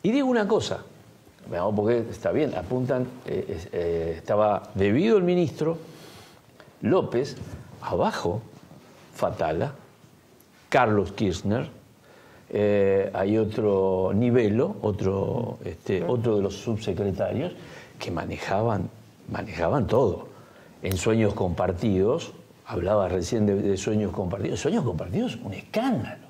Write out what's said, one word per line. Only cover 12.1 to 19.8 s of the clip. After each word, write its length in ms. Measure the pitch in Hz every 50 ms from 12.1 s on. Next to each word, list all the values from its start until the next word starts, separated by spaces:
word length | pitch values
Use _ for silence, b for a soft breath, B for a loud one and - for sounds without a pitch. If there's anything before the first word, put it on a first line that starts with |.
| B B B B B B B -
eh, 600 | - 104 104 104 104 101 98 98 98 98 98 - -
hay 240 | - 98 98 107
otro 760 | 110 110 95 107 127 110 104 98 95 95 95 92 92 95 92 98
Nivelo, 640 | 104 123 120 117 123 117 101 104 113 143 190 214 -
otro, 760 | - 107 98 95 - 95 98 95 98 - 98 - - - - - -
este, 380 | 90 87 - - - 98 90 -
otro 340 | - 123 120 113 120 107
de 40 | 101
los 140 | 98 98 101
subsecretarios 960 | - - 120 113 104 - 107 90 87 101 101 87 - - - - 113 151 180 - B B B B B B B B -
que 120 | - -
manejaban, 800 | - - - - 82 82 - - 95 98 113 117 107 95 92 - - - - - - - - -
manejaban 580 | - - - - 80 78 82 87 120 147